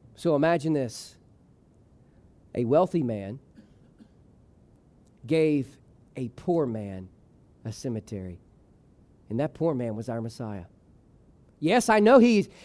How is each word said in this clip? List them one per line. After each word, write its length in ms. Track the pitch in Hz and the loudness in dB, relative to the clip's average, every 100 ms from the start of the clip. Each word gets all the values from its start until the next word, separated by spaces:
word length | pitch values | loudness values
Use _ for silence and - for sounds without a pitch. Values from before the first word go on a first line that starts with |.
| - | -20
So 220 | - 175 143 | -6 0 2
imagine 360 | 156 170 151 | 2 2 0
this. 440 | 151 123 - - - _ _ _ _ _ _ _ _ _ _ - _ - | -2 -2 -8 -16 -20 _ _ _ _ _ _ _ _ _ _ -20 _ -10
A 100 | - | -4
wealthy 380 | 117 151 185 170 | 0 2 2 0
man 380 | 123 107 98 131 - - - _ _ _ - _ _ _ _ _ _ _ _ _ _ _ 117 | -2 -4 -8 -12 -16 -20 -20 _ _ _ -20 _ _ _ _ _ _ _ _ _ _ _ -2
gave 400 | 160 156 147 123 - _ - _ - | 0 2 0 -2 -12 _ -20 _ -12
a 120 | 123 | -10
poor 360 | - - 170 | -6 -2 0
man 440 | 135 110 101 92 92 - _ _ _ _ | -2 -4 -8 -10 -14 -20 _ _ _ _
a 80 | 113 | -14
cemetery. 680 | - 131 110 - 104 92 87 - _ _ _ _ _ _ _ - | -10 -8 -8 -8 -10 -10 -14 -20 _ _ _ _ _ _ _ -8
And 100 | 113 | -6
that 140 | 151 | -6
poor 200 | - 165 | -4 -4
man 220 | 135 120 107 | -2 -4 -6
was 120 | 117 | -8
our 120 | 117 | -8
Messiah. 460 | 113 - 113 101 87 _ _ _ _ _ _ _ _ _ | -8 -10 -10 -10 -14 _ _ _ _ _ _ _ _ _
Yes, 300 | 156 240 233 | 0 2 4
I 120 | 214 | 4
know 180 | 208 269 | 8 8
he's, 300 | 240 214 - - | 8 4 0 -8